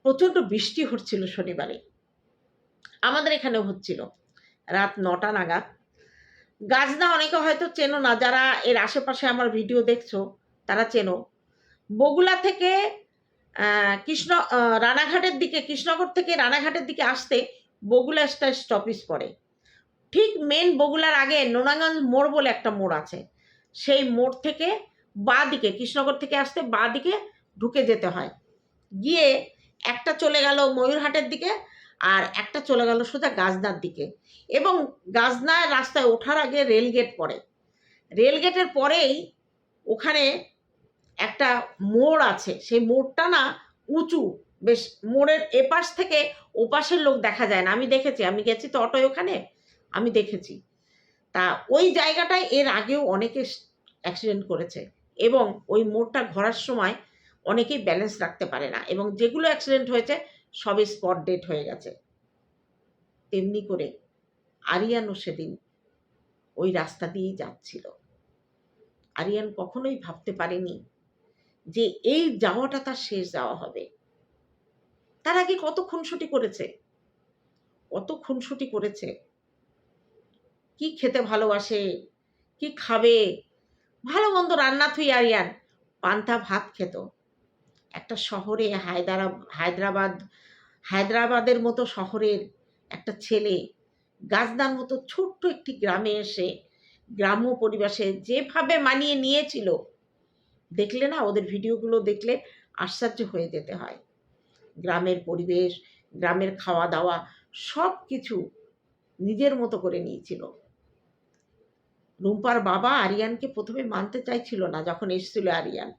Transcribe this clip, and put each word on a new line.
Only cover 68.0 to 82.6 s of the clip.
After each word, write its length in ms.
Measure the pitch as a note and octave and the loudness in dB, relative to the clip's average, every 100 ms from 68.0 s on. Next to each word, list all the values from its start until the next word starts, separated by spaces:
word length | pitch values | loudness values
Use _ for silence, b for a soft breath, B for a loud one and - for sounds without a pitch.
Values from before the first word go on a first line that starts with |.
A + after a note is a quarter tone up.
| _ _ _ _ _ _ _ _ _ _ _ - | _ _ _ _ _ _ _ _ _ _ _ -8
আরিয়ান 380 | F3+ G#3 G#3+ G#3 | -4 -4 -6 -10
কখনোই 380 | F3+ B3+ C4 C4 | -10 -6 -6 -6
ভাবতে 360 | F3 E3 - | -12 -12 -12
পারেনি 520 | F#3+ E3+ F3+ F3+ - - _ _ _ _ _ _ _ - | -8 -6 -4 -6 -10 -18 _ _ _ _ _ _ _ -8
যে 320 | F#3+ A3 - | -2 -2 0
এই 340 | A3+ D4+ E4 G#3 | 0 2 0 0
যাওয়াটা 420 | G#3+ A3+ C4+ C#4 | 0 0 -4 -6
তার 160 | C4+ B3+ | -8 -10
শেষ 360 | - G3 F3+ | -8 -6 -6
যাওয়া 240 | D3+ A#2+ - | -6 -6 -8
হবে। 340 | - - - _ _ _ _ _ _ _ _ _ _ _ _ _ | -10 -14 -16 _ _ _ _ _ _ _ _ _ _ _ _ _
তার 140 | D4+ F4+ | 0 0
আগে 220 | F4+ F#4 | 2 0
কত 180 | D#4 E4 | -2 -4
খুনসুটি 480 | F4+ E4 D#4+ D#4 D#4 | -6 -8 -8 -10 -4
করেছে, 500 | C4+ A3 - - - _ _ _ _ _ _ _ _ _ _ _ | -2 -2 -6 -14 -14 _ _ _ _ _ _ _ _ _ _ _
কত 300 | F#3 F#3+ D#4 - | -10 -8 -10 -6
খুনসুটি 420 | B3+ - C4+ C4 | -8 -8 -10 -6
করেছে। 600 | G#3+ G#3 G3+ - - _ _ _ _ _ _ _ _ _ _ _ _ _ _ _ _ | -4 -6 -8 -14 -14 _ _ _ _ _ _ _ _ _ _ _ _ _ _ _ _
কি 140 | D#4+ | -10
খেতে 300 | - B3 C4 | -2 -2 0
ভালোবাসে, 840 | A3 G#3+ A3 G3+ G3+ G#3+ G3+ - - _ _ _ _ | 0 0 2 0 0 -4 -2 -6 -12 _ _ _ _
কি 120 | _ | _